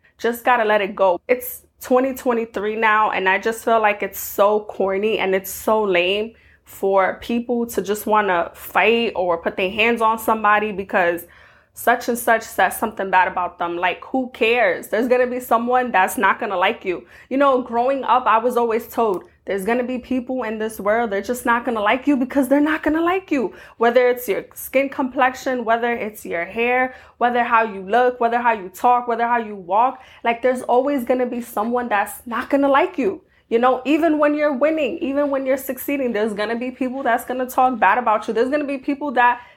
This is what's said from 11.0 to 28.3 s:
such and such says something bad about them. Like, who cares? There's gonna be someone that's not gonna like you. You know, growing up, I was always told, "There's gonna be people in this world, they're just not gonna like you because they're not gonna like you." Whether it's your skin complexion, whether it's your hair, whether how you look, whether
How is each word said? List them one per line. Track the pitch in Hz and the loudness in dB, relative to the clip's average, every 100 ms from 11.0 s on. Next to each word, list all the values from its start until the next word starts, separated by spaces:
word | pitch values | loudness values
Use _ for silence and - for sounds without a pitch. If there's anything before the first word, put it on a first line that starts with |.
| 175 170 - - - _ _ - | 2 0 -6 -20 -20 _ _ -4
such | - 240 - | 0 0 0
and | 233 | -2
such | - 226 | 2 0
says | - - 190 - | 0 0 2 2
something | 226 214 196 | -6 -4 0
bad | 185 185 | 2 2
about | 180 175 - | 0 -6 -4
them. | 170 170 | -6 -2
Like, | 180 - - | -2 -4 -4
who | 262 247 | -4 -4
cares? | - 226 240 208 151 - | -2 0 4 2 0 -2
There's | 208 247 | -2 2
gonna | 247 247 | 2 2
be | 247 | -2
someone | 254 233 240 247 247 | 0 0 2 0 2
that's | 185 190 208 | 2 2 2
not | 196 196 | 0 0
gonna | 226 185 | -2 0
like | 190 233 190 | 0 0 -4
you. | 170 - - - | -6 -8 -20 -4
You | 262 | 2
know, | 277 262 | 2 2
growing | 247 233 247 277 - | 0 -2 0 0 2
up, | 254 233 | 2 4
I | 220 | 2
was | 240 233 | 2 0
always | 233 220 - | 0 0 -4
told, | - 226 180 - _ | -2 0 0 -6 _
"There's | - 196 190 | -6 -4 -2
gonna | 240 | -2
be | 247 254 | -2 -6
people | - 254 247 254 | -4 -4 -2 -4
in | 220 220 | -4 -4
this | 220 220 | -6 -4
world, | 202 220 233 | 0 0 0
they're | 196 | -2
just | - 240 247 | -4 -4 0
not | 233 240 | 0 0
gonna | 226 | 0
like | 202 254 285 | 2 2 2
you | 285 | 0
because | 262 277 254 | 0 0 2
they're | 285 | 2
not | 294 311 | 2 0
gonna | 311 311 | 0 0
like | 339 381 381 | 0 -2 -2
you." | 285 202 - - - | -2 -2 -6 -16 0
Whether | 233 240 247 | 2 4 4
it's | 247 - | 2 -2
your | 175 - | -4 -6
skin | - - 262 277 | -14 -4 -2 -2
complexion, | 277 262 262 254 262 285 254 220 | -2 -4 0 0 0 -6 -4 0
whether | 233 240 | 0 0
it's | 233 208 214 190 | -4 -6 -10 -8
your | 170 170 | -6 -6
hair, | 226 240 254 254 254 - - | -2 0 0 0 -4 -16 -2
whether | 240 240 | 0 2
how | 240 233 | 2 2
you | 226 196 | 2 -4
look, | 190 226 247 247 | 0 2 2 2
whether | 233 | 0